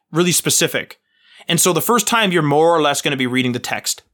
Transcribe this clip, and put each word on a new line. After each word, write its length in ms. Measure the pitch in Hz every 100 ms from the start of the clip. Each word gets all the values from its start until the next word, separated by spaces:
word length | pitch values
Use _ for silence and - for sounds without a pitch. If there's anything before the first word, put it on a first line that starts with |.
| _
really 220 | 156 180
specific. 640 | 151 147 - 160 131 - - _ _ _ - -
And 140 | 170
so 100 | 185
the 100 | 160
first 260 | - 233 -
time 260 | 233 202
you're 80 | 175
more 340 | 151 147 165 170
or 60 |
less 200 | 147 139
gonna 140 | 160 131
be 120 | 127
reading 260 | 127 123
the 60 | 120
text. 440 | - 107 - - _